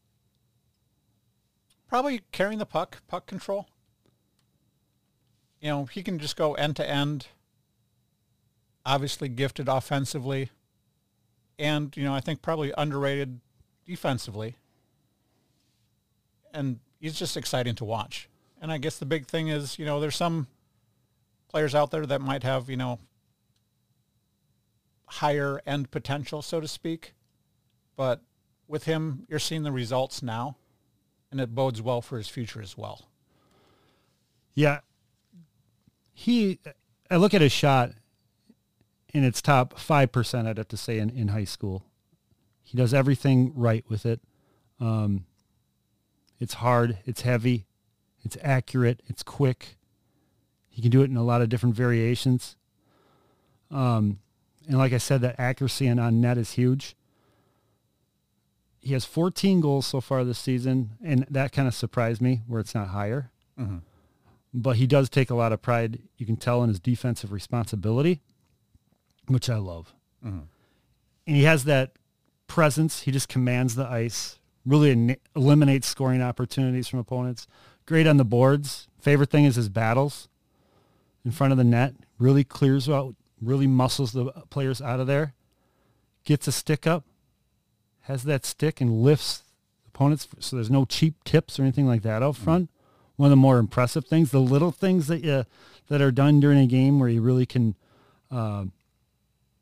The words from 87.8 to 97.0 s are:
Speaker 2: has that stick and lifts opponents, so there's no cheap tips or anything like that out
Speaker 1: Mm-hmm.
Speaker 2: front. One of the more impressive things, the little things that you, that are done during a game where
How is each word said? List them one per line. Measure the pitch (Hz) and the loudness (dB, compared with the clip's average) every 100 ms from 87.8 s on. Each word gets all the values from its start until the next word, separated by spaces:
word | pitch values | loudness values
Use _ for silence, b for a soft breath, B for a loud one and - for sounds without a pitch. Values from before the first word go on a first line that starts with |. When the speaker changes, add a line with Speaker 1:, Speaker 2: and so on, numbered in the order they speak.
| _ _ | _ _
Speaker 2:
has | - 135 | -10 -6
that | 135 139 | -2 -2
stick | - - 151 - | -4 -4 -2 0
and | 123 113 | 2 4
lifts | 123 143 - - _ _ _ _ _ | 6 4 2 -10 _ _ _ _ _
opponents, | - 139 151 - - | 0 2 2 -4 -14
so | - 131 | -8 -4
there's | 110 | 0
no | 135 | 2
cheap | 127 - 160 - | 2 2 0 0
tips | - 156 - - | 0 0 0 0
or | |
anything | 135 127 139 | 0 2 2
like | 120 | 2
that | 113 110 | 0 0
out | 135 | -2
Speaker 1:
Mm-hmm. | 143 | -2
Speaker 2:
front. | 117 170 170 _ b b b b | 2 2 0 _ b b b b
One | 143 | 8
of | |
the | 139 | 8
more | 135 127 | 8 6
impressive | 107 - 123 160 - | 4 2 0 -2 0
things, | 160 156 | 2 4
the | 139 | 4
little | 127 139 170 | 4 4 2
things | - 190 185 143 | 0 0 2 0
that | 165 | -2
you, | 151 139 120 b b b b | 0 -2 -2 b b b b
that | 143 | 2
are | 139 | 4
done | 127 143 147 | 6 6 8
during | 143 143 | 8 8
a | 127 | 6
game | 127 135 | 6 4
where | 143 | 4